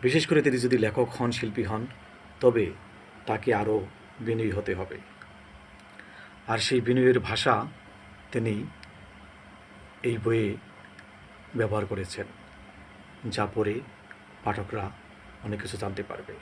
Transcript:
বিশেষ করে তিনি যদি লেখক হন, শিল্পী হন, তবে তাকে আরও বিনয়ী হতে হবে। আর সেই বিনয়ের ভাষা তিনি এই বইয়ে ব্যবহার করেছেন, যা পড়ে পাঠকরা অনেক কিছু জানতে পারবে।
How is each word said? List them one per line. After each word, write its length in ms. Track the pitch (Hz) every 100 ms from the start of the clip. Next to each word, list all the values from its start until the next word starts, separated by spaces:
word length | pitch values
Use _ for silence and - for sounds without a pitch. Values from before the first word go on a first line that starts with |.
বিশেষ 240 | 127 151 156
করে 160 | 160
তিনি 160 | 143 127
যদি 200 | 120 120
লেখক 300 | 107 104 120 -
হন, 100 | 120
শিল্পী 340 | 117 117 104
হন, 220 | 95 107 120 - - - - -
তবে 320 | 127 117 98 - - - - - -
তাকে 280 | 107 127
আরও 320 | 107 107 107 90 - - -
বিনয়ী 300 | 117 113 110
হতে 240 | 98 101
হবে। 240 | 92 92 - - - - - - - - - - - - - - - -
আর 120 | 113
সেই 220 | - 127
বিনয়ের 400 | 117 127 127 123
ভাষা 460 | 117 110 - 107 123 - - - - - -
তিনি 320 | 123 113 104 - - - - - - - - - - - - - -
এই 160 | 127 117
বইয়ে 380 | 107 113 107 101 - - - - - - - - - 131
ব্যবহার 300 | 110 107 98
করেছেন, 400 | 98 92 - 98 - - - - - - - - - 117
যা 160 | - 101
পড়ে 260 | 113 104 110 139 - - - - -
পাঠকরা 460 | - 104 101 110 98 - - - - -
অনেক 160 | 110 104
কিছু 160 | 95 98
জানতে 260 | 101 98
পারবে। 320 | 98 - - -